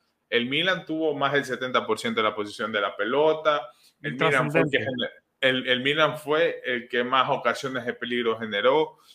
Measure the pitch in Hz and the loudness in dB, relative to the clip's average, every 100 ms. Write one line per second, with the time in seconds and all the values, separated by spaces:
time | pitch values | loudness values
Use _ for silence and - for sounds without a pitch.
0 | _ _ _ 117 123 147 180 180 185 160 | _ _ _ -2 0 0 0 -2 -4 -2
1 | 160 139 139 143 123 120 127 123 110 110 | -2 0 0 0 0 -4 -2 0 0 -2
2 | 120 113 107 104 104 101 110 110 98 - | -2 0 0 0 -6 -6 -4 -2 -2 -2
3 | 104 139 156 156 151 147 - - _ _ | -2 2 2 2 0 -2 -4 -16 _ _
4 | 117 120 160 135 127 160 156 131 110 123 | -10 -2 2 2 2 2 2 0 -2 -4
5 | - - _ _ 135 131 127 127 135 151 | -6 -8 _ _ 2 2 0 0 2 2
6 | 151 147 139 156 170 - 131 123 - 123 | 2 2 -2 0 0 -2 -4 -6 -2 -2
7 | 123 131 131 131 151 131 139 131 120 117 | 2 2 2 2 0 -2 -4 -6 -6 -6
8 | 120 120 117 110 110 101 120 151 156 - | -4 -2 0 -2 -2 0 4 4 0 -6
9 | - | -20